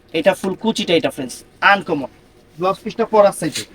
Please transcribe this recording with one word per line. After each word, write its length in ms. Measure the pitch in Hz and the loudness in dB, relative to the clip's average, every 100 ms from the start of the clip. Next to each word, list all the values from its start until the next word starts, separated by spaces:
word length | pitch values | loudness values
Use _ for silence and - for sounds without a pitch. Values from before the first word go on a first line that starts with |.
| _ | _
এটা 180 | 165 196 180 | -2 0 0
ফুল 140 | 196 185 | -2 -4
কুচিটা 300 | 220 220 196 170 | -4 -4 0 0
এটা 120 | 135 - | 0 -4
ফ্রেন্ডস, 200 | 127 - - _ 180 | -10 -14 -20 _ 2
আনকমন। 400 | 202 165 156 127 _ _ _ _ 147 | 2 2 -6 -6 _ _ _ _ -6
ব্লাউজ 200 | 180 190 | -4 -4
পিসটা 220 | 220 - 220 | -6 -6 0
পরার 220 | 220 202 - | 4 4 2
সাইডে। 240 | 160 - - | -4 -6 -10